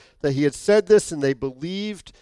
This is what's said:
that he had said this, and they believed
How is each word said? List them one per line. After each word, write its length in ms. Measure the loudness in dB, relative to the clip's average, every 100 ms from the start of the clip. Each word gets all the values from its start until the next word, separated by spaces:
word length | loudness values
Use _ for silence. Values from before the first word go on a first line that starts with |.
| _ _
that 140 | -4
he 100 | 0
had 100 | -2
said 320 | -2 2 2 6
this, 240 | 4 2
and 100 | -4
they 120 | -2
believed 800 | -2 -6 -8 -8 -6 -8 -10 -16 _